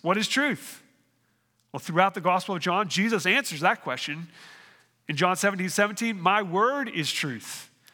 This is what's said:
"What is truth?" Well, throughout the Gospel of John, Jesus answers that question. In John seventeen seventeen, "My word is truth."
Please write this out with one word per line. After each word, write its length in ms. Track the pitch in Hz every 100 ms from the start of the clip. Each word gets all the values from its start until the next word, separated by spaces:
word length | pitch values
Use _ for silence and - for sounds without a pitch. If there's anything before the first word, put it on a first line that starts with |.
"What 140 | 165 202
is 120 | 208
truth?" 540 | 269 285 156 - - _ _ _ _ _ _ _ _ _
Well, 80 | 143
throughout 340 | - 165 196
the 60 | 190
Gospel 340 | 175 185 196
of 60 | 180
John, 280 | 180 180 196
Jesus 380 | 151 226 214 165
answers 340 | 247 - 151
that 220 | 180 226
question. 460 | 147 123 - 151 170 - - - - _ _ _ -
In 80 | 147
John 180 | 180
seventeen 360 | 185 202 190 185
seventeen, 500 | 202 208 208 226 196
"My 220 | 175 208
word 460 | 196 185 233 285 254
is 220 | 156 143
truth." 600 | - 147 113 - - - _ _